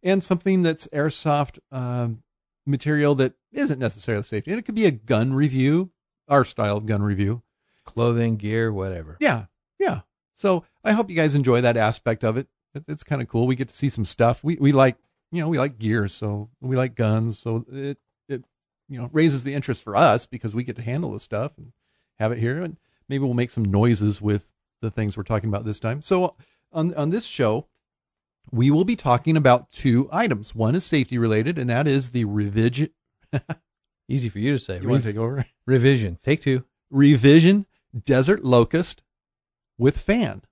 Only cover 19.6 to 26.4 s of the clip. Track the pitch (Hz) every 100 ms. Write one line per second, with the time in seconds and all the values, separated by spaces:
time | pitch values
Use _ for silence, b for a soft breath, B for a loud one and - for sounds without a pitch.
19.6 | 131 117 - 101 156 110 - 123 113 107
20.6 | 123 113 117 135 165 104 - 104 139 _
21.6 | 113 _ _ _ _ _ 110 117 117 143
22.6 | 175 165 _ _ _ 139 135 120 123 -
23.6 | 104 101 117 110 107 98 104 101 _ _
24.6 | _ _ 113 107 104 104 98 110 107 101
25.6 | 110 107 113 131 - 185 180 _